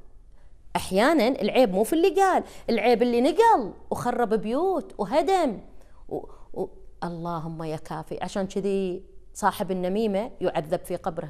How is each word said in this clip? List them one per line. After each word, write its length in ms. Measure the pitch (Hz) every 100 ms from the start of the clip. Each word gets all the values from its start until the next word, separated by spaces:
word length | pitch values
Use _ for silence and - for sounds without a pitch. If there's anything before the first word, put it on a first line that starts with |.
| - - - - - - - 175
أحيانا 520 | - 190 254 330 220
العيب 460 | 269 202 240 247
مو 100 | 185
في 100 | 226
اللي 160 | 330 370
قال، 340 | 359 381 294 - - -
العيب 320 | 233 220 233
اللي 200 | 247 233
نقل 520 | 269 330 453 392 196 - -
وخرب 440 | 208 240 240 233
بيوت 600 | 220 208 254 381 349 214 -
وهدم 640 | 190 285 320 381 302 175 - - - - -
و-، 160 | - - - -
و-، 140 | - - - - -
اللهم 600 | 175 175 170 170 160 160
يا 140 | 160 156
كافي. 460 | - 156 - -
عشان 240 | - 208 190
كذي 560 | 202 196 196 190 185 - - -
صاحب 380 | - 202 - 180
النميمة 600 | 185 180 202 226 190 233 -
يعذب 380 | 185 160 156 175
في 120 | - 175
قبره، 340 | 190 165